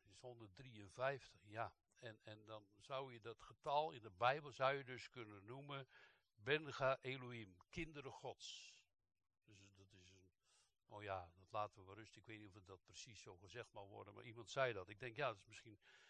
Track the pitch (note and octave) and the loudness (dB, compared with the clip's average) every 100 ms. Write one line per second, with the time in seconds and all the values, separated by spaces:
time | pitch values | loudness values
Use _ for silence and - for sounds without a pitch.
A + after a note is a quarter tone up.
0 | G#2 G2 B2+ A#2 G#2+ F#2+ C3 G#2+ G2+ A#2+ | -20 -12 -10 -10 -12 -12 -10 -8 -6 4
1 | C3 C3+ - - G2+ G#2+ A2 - _ - | 4 4 -2 -18 -6 0 0 -2 _ -12
2 | A#2+ G#2+ - A2 G#2+ A2 G2+ G2+ - C3+ | -10 -10 -10 -10 -8 -10 -12 -16 -4 -2
3 | C#3 A#2+ A2+ A2 - - D#3 C#3+ D#3+ B2+ | -2 -6 -8 -8 -12 -6 4 6 4 0
4 | G#2+ F#2 A#2+ D3 D3 A#2+ C3+ C#3 B2+ B2 | -6 8 8 8 2 6 6 6 0 -6
5 | - B2 G#2+ G2+ G2 C3+ C#3+ C#3 C3 - | -6 -6 -6 -8 -6 -6 -4 -4 -6 -14
6 | - - _ - G#2 D3+ D3+ - C3+ C3+ | -20 -20 _ -2 4 4 4 6 6 6
7 | C3 C3+ B2 A#2+ G2 F2+ - F3 D#3+ D3 | 2 -2 -2 -6 -8 -12 -6 -4 -4 -4
8 | C3 - C3 G2+ - - - - _ _ | -8 -6 -6 -6 -8 -8 -12 -16 _ _
9 | _ _ _ _ - G2 G2 G2 G2 G2 | _ _ _ _ -20 -20 -20 -20 -20 -18
10 | F2+ F#2+ F2+ _ _ - _ _ - G#2 | -20 -20 -20 _ _ -20 _ _ -10 -4
11 | G#2 F#2+ F2 F2 F#2 A2 G#2 - F#2 G2+ | 0 0 -2 -14 -2 2 2 -2 -12 -12
12 | A2 - G#2+ G#2+ G#2 G2+ F#2 F#2+ - F2+ | -12 -14 -10 -10 -10 -14 -14 -14 -14 -12
13 | - G2+ A2+ F2+ G2 A#2+ A2 G#2+ G2 G#2 | -12 -12 -12 -12 -10 -8 -8 -8 -10 -10
14 | G2+ G#2 A#2 A2+ A2+ C#3 C3 G2+ F#2 G#2 | -10 -10 -10 -8 -2 4 4 4 -4 -6
15 | B2+ A2+ C#3 G2+ - A2 A#2 G#2 - - | -4 2 2 0 -8 -16 -14 -18 -20 -20